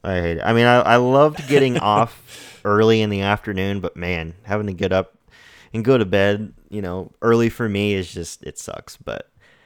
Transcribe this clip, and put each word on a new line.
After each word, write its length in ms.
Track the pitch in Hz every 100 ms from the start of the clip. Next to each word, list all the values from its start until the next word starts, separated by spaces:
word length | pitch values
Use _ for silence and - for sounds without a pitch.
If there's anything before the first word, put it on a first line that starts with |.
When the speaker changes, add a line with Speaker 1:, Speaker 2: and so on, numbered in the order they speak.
Speaker 1:
I 180 | 101 90
hate 160 | 85 82
it. 40 |
I 100 | -
mean, 120 | 117 120
I, 120 | 123
I 160 | - 120
loved 520 | 123 135 151 151 139
getting 300 | 143 135 120
Speaker 2:
<laughs> 20 |
Speaker 1:
off 800 | 101 104 117 - - - - - 101
early 380 | 104 110 113
in 80 | 107
the 100 | 98
afternoon, 580 | 98 104 - 95 98 101
but 160 | 90 -
man, 380 | 87 87 82 85
having 240 | - 104 104
to 80 |
get 180 | 87 95
up 280 | 95 92 _ _ _ - - _
and 140 | 113 113
go 140 | 131
to 60 | 98
bed, 480 | 98 98 104 107 - _
you 120 | 104
know, 300 | 92 92 87 _
early 280 | 117 117 113
for 200 | - 113
me 240 | 101 104
is 180 | 98 85
just, 320 | 90 82 -
it 140 | - -
sucks. 400 | - - - -
But 320 | - - - _ _ _